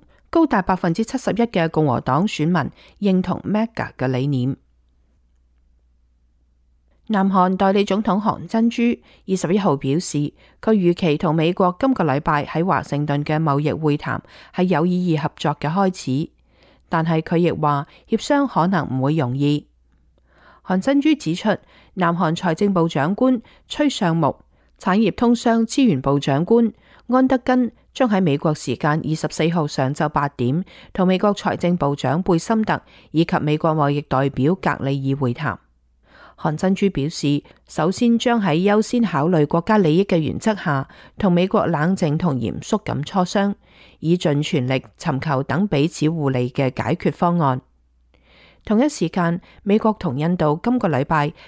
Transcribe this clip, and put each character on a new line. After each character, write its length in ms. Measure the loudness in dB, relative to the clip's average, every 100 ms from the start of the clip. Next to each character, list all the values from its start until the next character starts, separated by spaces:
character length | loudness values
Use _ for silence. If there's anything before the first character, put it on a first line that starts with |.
| _ _ -2
高 160 | 0 2
達 160 | 2
百 140 | 0 0
分 180 | 0
之 100 | 0
七 140 | -2 -2
十 120 | -2
一 40 |
嘅 340 | 0 0 0 0
共 180 | 2 2
和 140 | 0
黨 260 | 0 0 0
選 200 | 0 0
民 240 | 0 -2 -8 -20 -4 0
認 80 | 2
同 180 | 0 -4 -2
maga 460 | -2 -2 -4 -8 -4
嘅 80 | -2
理 180 | 0 0
念。 300 | 0 -2 -6 _ _ _ _ _ _ _ _ _ _ _ _ _ _ _ _ _ _ _ _ _ _ _ _ -4
南 200 | 0 2
韓 280 | 4 2 2
代 140 | 2
理 100 | 2
總 180 | 2 0
統 160 | 0 0
韓 280 | 0 -4 -4
珍 240 | 0 0
珠 120 | 2 -2 -2 _ _ -4
二 80 | -2
十 160 | 0
一 60 | 0
號 180 | 2 0
表 220 | 0 -2
示， 340 | -2 -4 -4 _ -20 _
佢 100 | 0
預 220 | 2 2
期 240 | 2 0 0
同 160 | 0
美 180 | 2 0
國 240 | 2 0 2
今 140 | 0
個 120 | 2
禮 160 | 2 0
拜 260 | 0 -2 -2
喺 180 | -2
華 180 | 0 -2
盛 240 | -2 -4 -2
頓 160 | -2
嘅 160 | -2 -2
貿 180 | 0 0
易 100 | 0
會 280 | 0 0 -2
談 240 | -4 -8 -10 -20 -12
係 80 | -2
有 240 | 0 2 2
意 280 | 0 0
義 60 | 0
合 100 | -2 -4
作 180 | -4 -2
嘅 80 | -4
開 240 | 0 0
始， 360 | -2 -4 -4 -4 _ _ _ _ _ -4
但 160 | -2
係 160 | 0 -2
佢 160 | 0 0
亦 140 | 2
話 360 | 0 0 0 -4 -16 -4
協 100 | -4
商 300 | 0 0 2
可 180 | 0 0
能 200 | 0 -2
唔 140 | -2
會 140 | 0 0
容 200 | -2 0
易。 300 | 0 0 -4 _ _ _ _ _ _ _ -20 -20
韓 160 | -4 -2
珍 180 | 2 2
珠 120 | 2
指 200 | 0 -2
出， 200 | -2 -2 -2 _ -20 _
南 220 | -2 0 2
韓 180 | 0
財 200 | 0 -2
政 180 | 0 0
部 160 | 2 0
長 260 | 0 -2
官 280 | 2 0 0 -4 _ -16
崔 220 | -2 -2
尚 260 | 0 0 2
木、 200 | 0 -2 _ _ _ _
產 180 | 0 2
業 180 | 2
通 220 | 2 2 2
商 300 | 2 0 0
資 180 | 2
源 160 | 2 2
部 180 | 0 0
長 240 | 0 0
官 300 | 2 2 2 -4 _ -20 -2
安 200 | 0 2
德 80 | 2
根 360 | 2 0 0 _ _
將 160 | -2 0
喺 140 | 2
美 160 | 2 2
國 160 | 0
時 220 | -2 -4 -2
間 260 | 0 0
二 100 | -2
十 140 | -4 -4
四 160 | -2 0
號 160 | 0 -2
上 260 | -2 -2
晝 160 | -2 -2
八 200 | -2 -4
點 340 | -2 -2 -2 -6 -16 -12
同 120 | -2 0
美 120 | 2
國 160 | 0
財 220 | 0 -4 -2
政 200 | -2 0
部 180 | -2
長 300 | -2 -2 -2
貝 140 | 0 0
森 240 | 0 -2
特 180 | 0 -4 _ -20 -4
以 120 | 0
及 120 | 0 0
美 180 | 0 0
國 140 | 0
貿 180 | 2 0
易 100 | 0
代 300 | -2 0 0
表 240 | 0 0
格 180 | 0 -2 -2
里 280 | -2 -2 -2
爾 80 | -2
會 140 | -2
談。 240 | -2 -6 -6 _ _ _ _ _ -20 -20
韓 220 | -8 -6 -2
珍 180 | -2
珠 160 | 0 0
表 180 | 0 -4
示， 360 | -2 -2 -2 -4 _ _
首 200 | -2 -2
先 300 | 2 2 2
將 240 | 2 0
喺 260 | 2 2 2
優 140 | 2
先 200 | 0 0
考 260 | 0 0 2
慮 180 | 2 2
國 140 | 0
家 180 | 2 2
利 180 | 4 2
益 60 |
嘅 120 | 2 0
原 200 | 0 -2
則 180 | -4 -2
下， 320 | -2 -4 -4 -14 -20 -2
同 140 | 2
美 160 | 2 2
國 200 | 2 0
冷 300 | 0 0 0
靜 200 | 0 0
同 180 | 0
嚴 240 | 0 -4 -6
肅 220 | -4 -4
咁 220 | -2 -6
磋 200 | -4 -2
商， 300 | 0 0 -2 -4 _ _ -20 -8
以 160 | -2 0
盡 260 | 2 0
全 240 | 0 -2 0
力 160 | -2 -4 _
尋 220 | -6 -4
求 220 | -2 -2
等 240 | -2 -2 0
彼 180 | 0 0
此 240 | 0 -2
互 200 | 0 -2
利 200 | -2 -2
嘅 220 | -2 -2
解 220 | -2 -4 -2
決 160 | -2
方 260 | 0 0 2
案。 220 | 0 -2 _ _ _ _ _ _ _ _ -20 _
同 200 | -2 0
一 40 | 0
時 200 | 0 -4
間， 320 | 0 -2 -2 -8 -10
美 160 | 0 2
國 160 | 2 -2
同 180 | -4 -2
印 180 | -2 0
度 220 | 0 0
今 160 | 0 0
個 80 | 0
禮 160 | 0
拜 280 | 0 0 -2 -6